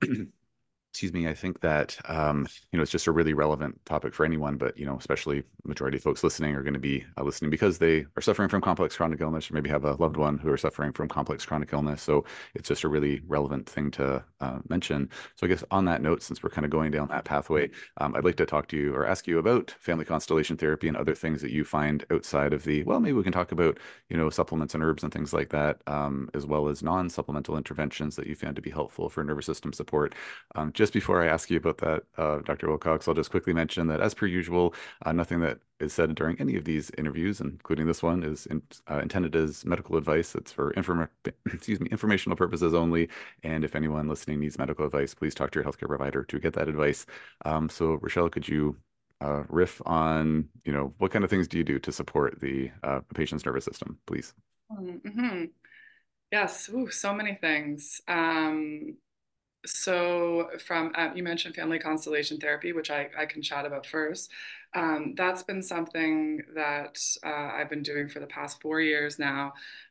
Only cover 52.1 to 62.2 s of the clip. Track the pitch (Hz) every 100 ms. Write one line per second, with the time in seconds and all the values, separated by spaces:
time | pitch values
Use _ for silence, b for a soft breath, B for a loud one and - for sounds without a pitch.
52.1 | 78 69 - 67 67 65 - 69 67 -
53.1 | - 76 76 - 65 - - - - -
54.1 | - - _ _ _ - 202 180 175 208
55.1 | 214 240 180 165 _ B B B B B
56.1 | _ - 208 190 - - 240 247 - 202
57.1 | 202 208 196 160 151 147 147 - - -
58.1 | 170 165 160 156 156 151 151 151 - _
59.1 | _ _ _ _ _ - - 196 180 175
60.1 | 175 170 170 170 165 - 170 160 165 160
61.1 | 180 175 170 175 170 160 165 160 156 156
62.1 | 151